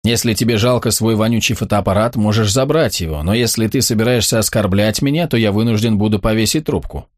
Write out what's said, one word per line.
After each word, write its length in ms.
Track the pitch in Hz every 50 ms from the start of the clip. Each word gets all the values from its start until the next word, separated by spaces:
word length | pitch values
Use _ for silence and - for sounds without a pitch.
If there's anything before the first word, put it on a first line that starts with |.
Если 300 | - 110 120 110 - 120
тебе 240 | 110 - 120 113 120
жалко 340 | 104 110 123 123 117 - 123
свой 240 | 104 - 110 113 113
вонючий 400 | 107 110 113 117 110 - - 117
фотоаппарат, 640 | - 110 - 104 101 95 104 95 101 110 120 -
можешь 360 | 113 104 107 104 113 110 101
забрать 480 | 95 135 131 139 151 160 151 110 - -
его, 220 | 90 80 78 73
но 120 | 76 87 104
если 340 | 120 120 110 - 117 113 110
ты 140 | - 135
собираешься 560 | 110 - 120 107 110 123 127 117 101 - 123 113
оскорблять 640 | 104 - - 113 101 98 95 101 104 110 107 -
меня, 260 | 143 139 143 156 175 -
то 80 | -
я 160 | 117 113 104
вынужден 460 | 98 107 113 120 113 104 110 117 110 98
буду 200 | 107 107 107 98
повесить 440 | - 113 110 110 110 107 - 156 151
трубку. 420 | - 147 - - - - 139 - _ _